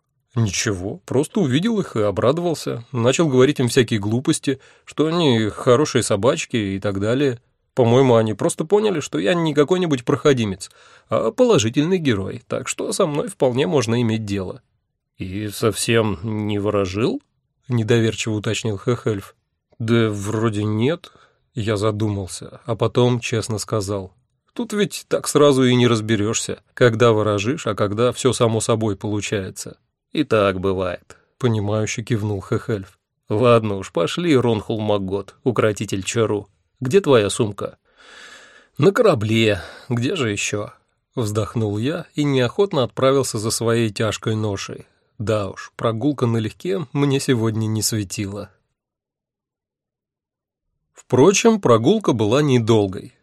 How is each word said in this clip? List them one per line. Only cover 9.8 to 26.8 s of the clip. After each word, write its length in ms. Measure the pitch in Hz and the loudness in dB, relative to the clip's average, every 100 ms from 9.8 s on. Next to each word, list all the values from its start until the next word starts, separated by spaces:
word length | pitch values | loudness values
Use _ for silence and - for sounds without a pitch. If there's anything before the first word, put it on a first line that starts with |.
| 180 135 - | 0 -2 0
проходимец, 680 | 135 151 135 107 92 - _ - - - | 0 2 2 0 -4 -10 _ -20 -20 -4
а 220 | 110 113 | -2 0
положительный 640 | - 247 185 110 139 156 185 | 2 4 4 2 0 0 0
герой, 460 | 147 101 95 113 - | 0 -2 -2 -10 -8
так 200 | 113 117 | -8 -8
что 240 | - - | -8 -6
со 120 | 208 180 | -2 -2
мной 220 | 147 233 | -2 -6
вполне 400 | - 135 120 170 | -2 0 0 0
можно 340 | 156 113 117 | 0 0 0
иметь 240 | 117 110 107 | 0 -2 -4
дело. 360 | 98 92 - _ _ _ _ _ - | -6 -8 -12 _ _ _ _ _ -14
«И 280 | 92 95 107 | -10 -8 -8
совсем 680 | 101 117 98 - 113 107 92 | -2 -2 0 0 2 2 -2
не 340 | 110 107 107 104 | -6 -6 -4 -2
ворожил?» — 640 | 101 101 95 95 135 277 _ _ _ _ - | 0 0 0 -2 -2 -4 _ _ _ _ -4
недоверчиво 640 | 120 110 117 113 104 - | -2 2 2 2 -2 -4
уточнил 460 | 107 101 104 113 98 | -4 -4 -4 -4 -6
Хехельф. 560 | - 120 - 104 - _ _ _ _ - | -4 -2 -2 -4 -8 _ _ _ _ -10
«Да 320 | 110 117 110 | 0 2 2
вроде 540 | 104 101 110 113 104 | -2 -4 -2 -2 0
нет», — 480 | 104 107 123 170 - _ _ _ _ | -2 0 0 -2 -8 _ _ _ _
я 240 | - 107 104 | -8 -4 -2
задумался, 840 | 107 104 110 98 92 - - - - | -2 -2 -2 -4 -8 -12 -16 -16 -8
а 100 | 110 | -2
потом 440 | 117 127 123 123 | -2 2 2 2
честно 400 | - 113 - 107 | -2 -4 -4 -6
сказал. 560 | - 110 98 101 95 _ _ _ _ | -4 -4 -4 -6 -8 _ _ _ _
«Тут 200 | - 233 | -10 -6
ведь 320 | 208 202 - - | -2 -2 -4 -4
так 200 | - - | -4 0
сразу 360 | 147 147 131 | 4 6 6
и 120 | 127 123 | 4 4
не 120 | 120 | 4
разберёшься, 760 | 113 107 110 104 113 - - _ | 2 0 -2 0 -4 -6 -10 _
когда 380 | - | 2